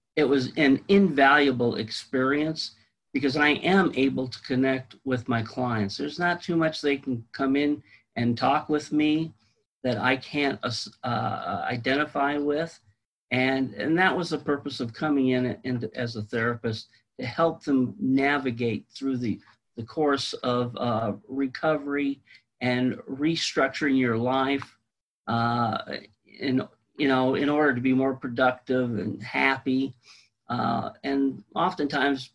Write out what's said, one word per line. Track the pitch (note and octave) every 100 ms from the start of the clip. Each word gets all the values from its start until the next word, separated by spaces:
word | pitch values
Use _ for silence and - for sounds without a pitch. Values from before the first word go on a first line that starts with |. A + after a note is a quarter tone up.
| _ -
it |
was | C3+ C#3 B2+ -
an | C#3+ C3+ -
invaluable | G3+ F#3+ C#3+ C3+ D3 C#3+ B2 A#2+ -
experience | A2 - - C3+ C3 D3 D#3 D#3 - - _ _ _
because | C#3 C#3 D3
I | D3
am | D3 D#3+ G3 F3 -
able | C3+ C3 B2+
to | -
connect | - C3 C3+ C3 - -
with | C3+ B2+ B2
my | A#2+
clients. | A2 - B2 A2 G2+ -
There's | D3 C#3+
not | F3 F3
too | - E3
much | D#3+ D#3
they | D3 C#3
can | C3+ B2 -
come | - C3+ C#3
in | D3 C#3+ - - _ -
and | A#2+ A#2
talk | C3 D3 -
with | D3+ D3
me | D3+ D3+ D#3 D#3+ - _ _ _ _
that | B2+ A2
I | A#2+ C3+
can't, | - D3 C#3 -
uh, | B2 A2+ - -
uh, | B2+ A#2 A#2 - - G2 -
identify | B2 B2 C#3+ D3+ C#3+ C#3+ D3
with. | D3 D3 E3 - _ _ _ _ -
And, | B2+ C3 C3+ B2+
and | - D3 E3
that | F#3 D3
was | E3+
the | D3
purpose | - C#3 C#3+ C3+
of | A#2
coming | - D#3 C#3+ C3
in | B2+ C3 -
and | B2+ B2 A#2 -
as | A#2 A2+
a |
therapist, | G#2 A#2+ A#2 A#2 A#2 A2 - _ _ -
to | B2
help | - E3 E3
them | - C3+ B2+ -
navigate | C3 C3+ C#3 C#3+ C3 A#2 A#2 G#2+ -
through | - C3+ B2+
the | A#2+ F2+ _ _ _ -
the |
course | A2+ - D3 C#3 -
of, | - B2 B2 A#2+ A#2+
uh, | A#2+ A2 A2 G2 -
recovery | C3+ C3+ B2+ D#3+ D3+ C#3+ C#3+ C#3+ C#3 _ - _ -
and | B2 B2 B2+ - -
restructuring | C3+ D#3 E3 - - C3+ - D3 C3
your | B2+ A2+
life, | B2 C3 C3+ C#3 - _ _ _ _ _ -
uh, | A#2 A#2 A#2 A#2 - - C2+ - _ _ -
in, | C3 B2+ - _ _ -
you | C#3
know, | C3 B2+ C3
in | C#3
order | D3 D3+
to | B2
be | C3
more | C3 C3+
productive | C3 C3 A#2+ B2+ B2+ - B2+ B2 A2
and | - A2+
happy. | A2+ C#3+ C3+ C3+ - C3 C3+ - _ - _ _ -
Uh, | B2 A#2+ A#2 - -
and | C#3 C#3 C#3 C3 - -
oftentimes | F3+ F3+ D3 D3 C#3 C3+ -